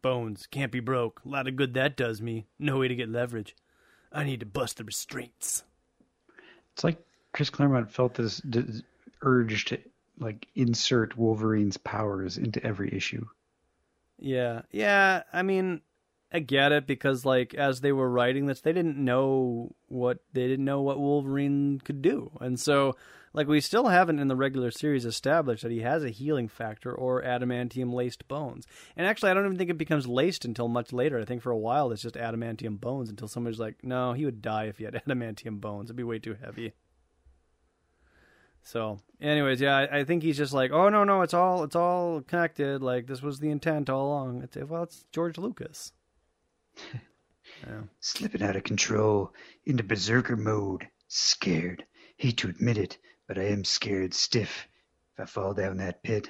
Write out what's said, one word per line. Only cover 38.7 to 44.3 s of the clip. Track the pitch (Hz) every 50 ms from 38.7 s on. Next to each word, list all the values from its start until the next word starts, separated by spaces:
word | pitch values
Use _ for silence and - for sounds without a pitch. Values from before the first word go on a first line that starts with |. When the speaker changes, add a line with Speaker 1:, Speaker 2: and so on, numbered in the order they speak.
| - 117 110 110 104 104 _ _ _ _
Speaker 1:
anyways, | 143 147 151 151 143 135 131 123
yeah, | 139 139 139
I, | 139 139 139 143 143
I | 139
think | 135 170 175 156
he's | 160 147 139
just | 147 131 139
like, | 139 127 127
"Oh, | 139 160 185 202
no, | 208 214 202
no, | 202 196 190
it's | 180 165 -
all, | 175 180 185 180 185 156
it's | 143 -
all | 170 170 175 180 180 175 175 165 151
connected. | 127 - - 175 170 160 - - 147 139 139 139 135
Like, | 127 127 123 120 127
this | 135 127
was | 135 147 139 135
the | 147 151
intent | 151 143 - 165 156 151 143 127
all | 131 135 135 139
along." | 147 143 135 131